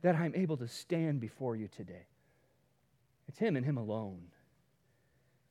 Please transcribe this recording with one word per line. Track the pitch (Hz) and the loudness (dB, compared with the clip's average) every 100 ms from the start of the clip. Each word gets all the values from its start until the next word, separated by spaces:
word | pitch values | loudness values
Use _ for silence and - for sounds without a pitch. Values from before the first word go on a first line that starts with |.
that | 175 | 4
I'm | 160 165 | 4 2
able | 185 180 143 | 2 0 0
to | 120 | -4
stand | - - 170 160 143 | -8 -2 0 2 0
before | 113 - 127 113 | -2 -4 -4 -2
you | 104 | -4
today. | - 92 90 - _ _ _ _ _ _ _ _ _ _ _ - | -8 -12 -14 -18 _ _ _ _ _ _ _ _ _ _ _ -12
It's | - | 0
him | 220 139 | 2 2
and | |
him | 131 131 | 2 0
alone. | 107 107 104 90 87 - _ _ _ _ _ _ _ _ _ _ _ | 0 -2 -4 -8 -14 -20 _ _ _ _ _ _ _ _ _ _ _